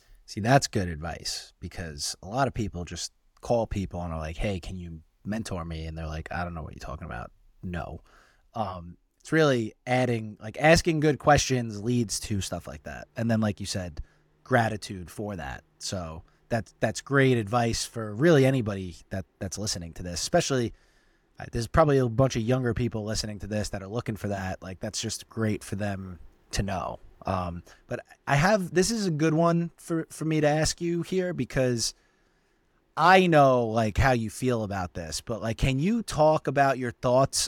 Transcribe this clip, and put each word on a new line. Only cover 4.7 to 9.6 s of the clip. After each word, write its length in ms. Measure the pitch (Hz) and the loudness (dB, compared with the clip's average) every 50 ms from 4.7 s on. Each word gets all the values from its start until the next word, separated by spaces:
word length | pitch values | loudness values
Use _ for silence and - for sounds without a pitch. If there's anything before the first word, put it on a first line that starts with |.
| 92 92 | -12 -12
you 240 | 87 85 82 78 - _ _ _ _ | -12 -12 -14 -16 -18 _ _ _ _
mentor 400 | 95 107 113 107 - 98 87 87 | -8 -8 -6 -6 -6 -8 -8 -8
me?" 200 | 82 82 80 80 | -8 -8 -8 -8
And 120 | 80 78 80 | -8 -8 -8
they're 100 | 80 78 | -8 -6
like, 220 | 78 78 76 - | -6 -8 -8 -8
"I 140 | - 78 90 | -6 -6 -6
don't 80 | 87 85 | -6 -8
know 100 | 78 76 | -10 -12
what 100 | - - | -12 -14
you're 60 | - | -14
talking 260 | - - 67 80 82 | -12 -12 -12 -12 -12
about." 260 | 78 58 58 - - _ _ _ _ _ _ | -12 -12 -12 -12 -14 _ _ _ _ _ _
No. 400 | - 92 87 85 - - 80 - _ _ _ - _ _ _ _ _ _ _ | -10 -8 -6 -6 -8 -8 -10 -14 _ _ _ -20 _ _ _ _ _ _ _
Um, 440 | 113 107 95 92 90 82 87 85 _ _ _ _ _ | -6 -6 -6 -6 -10 -14 -16 -18 _ _ _ _ _
it's 120 | _ - | _ -2
really 420 | 156 160 156 143 131 120 | 2 4 4 4 4 2